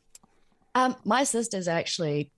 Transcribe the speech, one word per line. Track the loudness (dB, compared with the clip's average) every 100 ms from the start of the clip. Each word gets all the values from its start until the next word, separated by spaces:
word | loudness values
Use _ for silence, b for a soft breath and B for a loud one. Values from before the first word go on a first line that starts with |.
| _ -20 _ _ _ _ _ 0
Um, | 2 0 0
my | 2
sister's | 2 0 -2 -4 -2
actually | -2 -2 -2 -2 -2 -4